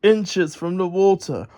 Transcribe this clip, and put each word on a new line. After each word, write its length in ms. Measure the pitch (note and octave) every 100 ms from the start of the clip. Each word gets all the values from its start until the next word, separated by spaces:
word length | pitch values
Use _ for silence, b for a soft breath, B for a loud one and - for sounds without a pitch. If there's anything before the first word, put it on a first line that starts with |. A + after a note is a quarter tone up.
inches 540 | G#3 G#3+ F#3+ F#3+ D#3+
from 220 | - E3+ F#3
the 100 | F#3
water. 600 | F#3 G3 F#3+ - B2 F2